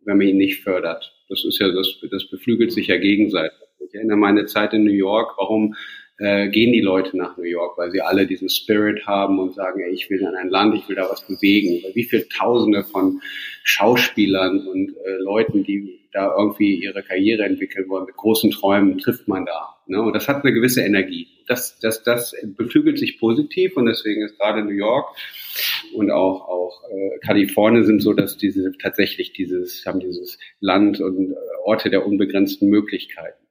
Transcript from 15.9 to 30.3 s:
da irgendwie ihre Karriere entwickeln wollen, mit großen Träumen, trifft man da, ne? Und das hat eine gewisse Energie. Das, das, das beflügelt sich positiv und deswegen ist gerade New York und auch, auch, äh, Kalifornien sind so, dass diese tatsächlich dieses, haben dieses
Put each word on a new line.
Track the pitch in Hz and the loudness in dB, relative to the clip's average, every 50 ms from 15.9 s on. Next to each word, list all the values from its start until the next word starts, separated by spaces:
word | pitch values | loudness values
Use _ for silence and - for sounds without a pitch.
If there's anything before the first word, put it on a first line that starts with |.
| 90 - _ _ _ | -16 -20 _ _ _
da | 101 95 98 82 | -2 -2 0 2
irgendwie | 98 104 104 101 - 104 101 98 | 2 2 0 2 2 2 2 2
ihre | 87 92 98 92 98 - | 0 -2 -6 -8 -8 -8
Karriere | - 92 92 98 107 113 107 104 | -4 -2 2 2 2 2 2 0
entwickeln | 95 95 90 95 92 - 95 95 92 | 0 0 -2 -4 -8 -4 -6 -6 -4
wollen, | 95 95 90 | -4 -6 -6
mit | 90 - | -8 -14
großen | - - 110 113 110 - 104 - | -2 2 2 2 4 2 2 0
Träumen, | - - 98 98 104 101 95 92 95 | 2 2 2 4 6 4 4 2 2
trifft | - - - - - | -2 -2 -4 -2 -4
man | - 98 92 90 | -4 -4 -4 -4
da, | 85 82 80 78 - - _ _ - | -6 -8 -8 -10 -12 -18 _ _ -6
ne? | 90 101 | -4 -2
Und | 113 110 101 | -2 0 -2
das | 104 - - | -2 -2 -2
hat | 143 139 - | -4 0 2
eine | 135 113 | 2 2
gewisse | 113 113 127 123 127 92 | 4 2 2 2 2 2
Energie. | 95 101 98 92 90 87 85 85 _ _ _ _ - | 2 2 2 0 -2 -6 -12 -14 _ _ _ _ -4
Das, | 123 - - - - _ | -4 -4 -4 -10 -12 _
das, | 110 110 110 - _ | -4 -4 -4 -2 _
das | 120 120 120 120 - - 101 104 | 0 0 0 -2 -8 -10 -12 -12
beflügelt | 107 - - 117 120 - 156 151 156 147 - | -12 -6 -6 -6 2 2 4 4 4 2 2
sich | 127 - - _ | -2 -4 -4 _
positiv | - 113 117 - - 147 - - 185 185 - | 0 0 2 2 0 -2 0 0 0 0 0
und | - 123 | 0 0
deswegen | 113 110 - - 110 104 107 107 | 0 0 0 -2 -4 -2 -2 -4
ist | 104 - _ | -6 -4 _
gerade | 101 107 107 113 107 | -2 0 0 0 -2
New | 101 | -2
York | 101 101 101 107 120 143 - - - - - - - - - - - - - - - - - - - | -2 -2 0 0 0 0 -2 -6 -12 -14 -16 -16 -16 -18 -18 -14 -10 -6 -4 -4 -4 -6 -8 -10 -4
und | 110 104 98 - | -2 0 2 2
auch, | - 92 95 92 92 - - | 4 2 2 0 -2 -6 -6
auch, | 90 90 90 90 - - - - 98 | -4 -4 -4 -6 -8 -14 -16 -12 -8
äh, | 98 98 98 - - - | -6 -6 -6 -6 -8 -4
Kalifornien | - 104 104 98 95 - - 104 113 117 117 107 | 0 2 2 2 2 2 2 4 6 6 6 6
sind | 101 110 101 | 6 4 4
so, | 101 107 101 | 4 2 2
dass | 104 98 95 - | 2 0 -2 -4
diese | - - 98 95 95 92 92 92 _ | -4 -4 -2 -2 -2 -4 -4 -6 _
tatsächlich | - 98 - - 101 - - - 90 - _ | -6 -6 0 0 -2 -2 -2 -8 -10 -10 _
dieses, | - 92 87 90 90 90 90 - - - | -8 -6 -4 -4 -6 -6 -6 -10 -10 -8
haben | 95 90 92 | -6 -6 -6
dieses | 90 90 87 87 - - | -6 -6 -8 -10 -12 -14